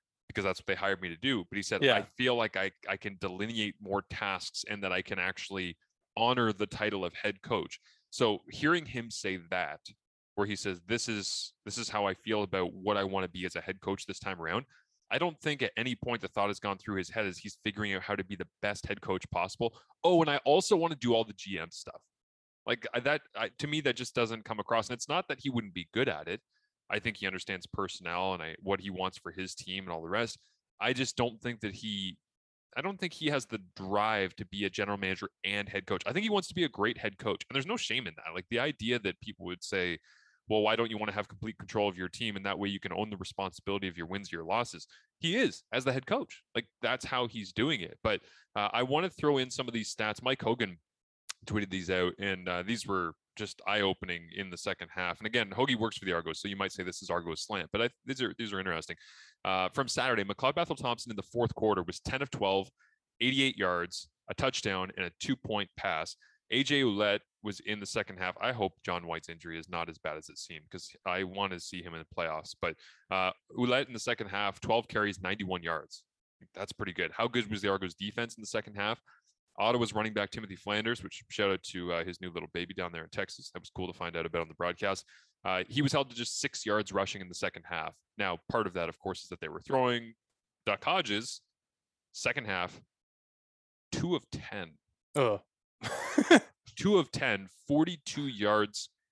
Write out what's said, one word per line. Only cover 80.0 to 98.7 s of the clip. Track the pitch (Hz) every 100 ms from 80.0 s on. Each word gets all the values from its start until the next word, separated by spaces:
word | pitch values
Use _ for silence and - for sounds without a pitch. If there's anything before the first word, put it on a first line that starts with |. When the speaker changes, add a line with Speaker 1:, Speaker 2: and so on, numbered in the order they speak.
| 110
Speaker 1:
back, | 104 101
Timothy | - 104 92
Flanders, | 101 104 113 120
which | 101 - -
shout | - 101
out | 92
to, | - 92 87
uh, | 85 87
his | 87
new | 92
little | 85 82
baby | 85 85 95
down | 90
there | 82
in | 82
Texas. | - 95 - -
That | 90
was | -
cool | - 90
to | -
find | 87 82
out | 82
about | 85
on | 80
the |
broadcast. | 80 87 87 101 95 - - _ _
Uh, | 95 92 92
he | 117
was | 139
held | 147 135
to | 117
just | 120 -
six | 143 -
yards | 110 104 98
rushing | 98 95 101
in | 92
the |
second | 87 95 - -
half. | 85 80 - _ -
Now, | 98 85 -
part | 117 101
of |
that, | 87 82
of | -
course, | 95 92
is | -
that | 87
they | 80
were | 80
throwing. | - 135 123 120 113 - _ _ _ _ -
Duck | 101
Hodges, | - 185 131 104 123 - _ _ _ _ _ _ _
second | - - 127 107
half, | 92 90 - - _ _ _ _ _ _ _ _ _ _
two | - 170 175
of | -
ten. | - - 104 82 76 _ _ _ 147
Speaker 2:
Ugh. | 123 101 - _ _ _
<laughs> | - - - - - 320 - _ - -
Speaker 1:
Two | 196 196
of | 147
ten, | - 135 101 95 - -
forty-two | 143 165 170 - - 143
yards. | 107 104 107 104